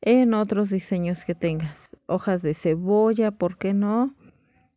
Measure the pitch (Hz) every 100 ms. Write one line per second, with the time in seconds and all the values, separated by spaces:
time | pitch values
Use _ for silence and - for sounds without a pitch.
0 | - 254 240 220 208 202 208 190 - 185
1 | 175 175 - 170 170 160 160 - - -
2 | - 185 - 185 165 160 175 160 180 208
3 | 220 220 214 208 175 180 190 202 208 220
4 | 269 - - - _ _ _